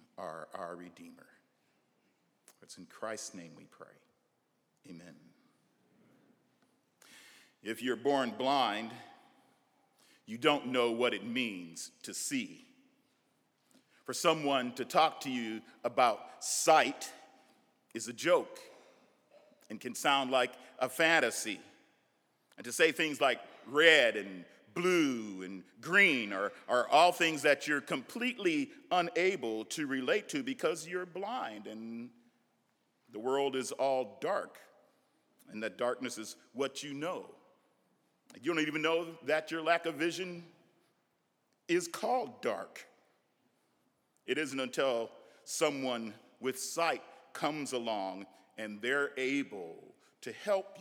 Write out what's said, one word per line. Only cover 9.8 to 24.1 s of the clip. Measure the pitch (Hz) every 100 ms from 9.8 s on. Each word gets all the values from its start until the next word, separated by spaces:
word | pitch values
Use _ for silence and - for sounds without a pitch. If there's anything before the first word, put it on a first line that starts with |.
| _ _ _ _ -
you | 113
don't | 151 147 123
know | 127 120
what | 117 123
it | 104 113
means | 120 120 92 85 82 - _
to | -
see. | 95 - 139 101 80 - _ _ _ _ _ _ _ _ _ _ _ _ _ -
For |
someone | 123 170 160 147 135 123 123
to | 123
talk | 175 156 -
to | 143
you | 127 113 110 - -
about | 120 117 120 104 - - -
sight | - - 156 127 - - - - _ _ _ _ _ _
is | 117 -
a |
joke | 120 151 170 - - - - - _ _ _ _ - _ _ -
and | 110
can | 123 113
sound | 151 139 131
like | 131 127 - - -
a | 127
fantasy. | - 160 160 123 - 110 98 - - _ _ _ _ _ _ _ -
And |
to | 120
say | 117 160
things | 151 160 135
like | 139 120 - - -
red | 143 165 156 117